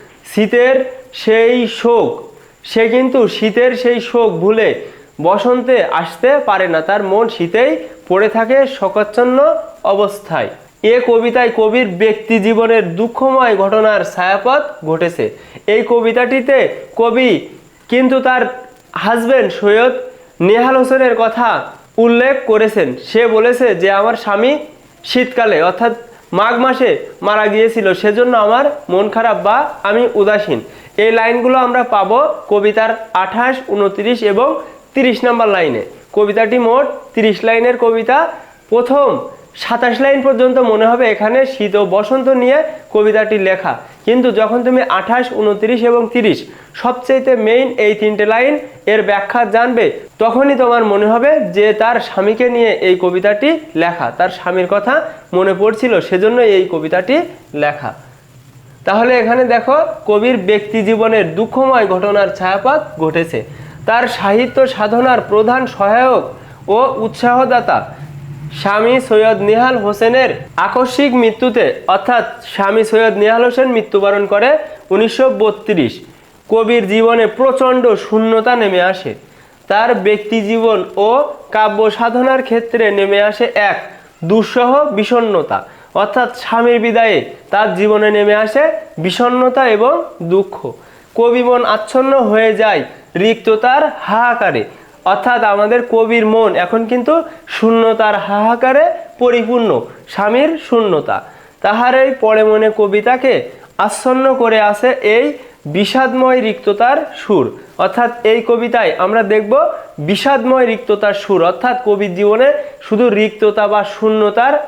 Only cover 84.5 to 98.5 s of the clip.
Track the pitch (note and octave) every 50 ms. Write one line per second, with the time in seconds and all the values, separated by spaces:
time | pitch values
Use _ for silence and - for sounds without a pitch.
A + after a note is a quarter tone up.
84.5 | - B3+ A#3+ B3 C4+ C#4+ D4+ D4 G3+ G3+ G#3 - B3 A#3+ A#3 A3 G3 E3+ C3+ -
85.5 | G#2 F#2+ - - - - - - - D#3+ G#3 G#3 - B3+ B3 A#3+ - - - -
86.5 | A3 A#3 A#3 A#3+ A#3+ A#3 G#3+ A#3 G#3+ A#3 A3+ A3 G3 C#3 - - - - - -
87.5 | - G3+ A3 G#3 F3 F3+ G3+ G#3+ G#3+ G#3 G#3+ G#3+ G#3 G#3 G#3 G#3 G#3 G#3+ A3 G#3+
88.5 | - C4+ D4+ D#4+ D4+ - - - - - D#3 F#3 F3 - A#3+ A#3+ B3 B3+ B3+ B3+
89.5 | B3+ C#4 C4 A#3+ G#3+ G#3 A3+ B3+ D#4+ E4+ - - - - E3+ E3 F3+ G3 F#3+ F#3+
90.5 | - - - B2+ - - - - - - - _ - - A#3 A#3+ A#3+ B3 B3 B3
91.5 | B3 B3 A#3+ - G#3+ A3 G#3+ - - C4 C4 C4+ C4+ C#4 A#3+ G#3 G#3+ A3 A3+ A3
92.5 | A3 F#3+ A3 G#3+ F#3+ D3+ B2 - - - - _ - E3 G3 A3+ A3+ A3+ - A3+
93.5 | A3 G#3+ A#3 B3 C4 D4 D4+ D4 - - - - G3+ A3+ A#3+ A#3+ A#3+ A#3 G#3+ F3+
94.5 | C#3+ A#2 G#2 - - - - - - - - F3+ G3+ - - B3+ B3 A#3 A3+ G#3
95.5 | G3+ G3+ G#3 G#3 A#3+ A#3+ A#3+ A#3+ A3+ A3+ A3+ A3 A#3 A#3 G#3+ G#3+ G#3+ A3+ A3+ G3+
96.5 | F3+ - - F3+ A#3+ A3+ A3+ G#3+ B3 B3 A#3+ D4 D#4 E4 D#4+ - - - - -
97.5 | - - G#3+ A3+ A3+ A3+ A3+ A3+ A3 A3 A3 G#3+ G#3 G3 F3+ F3+ G3+ G#3 G#3+ A3+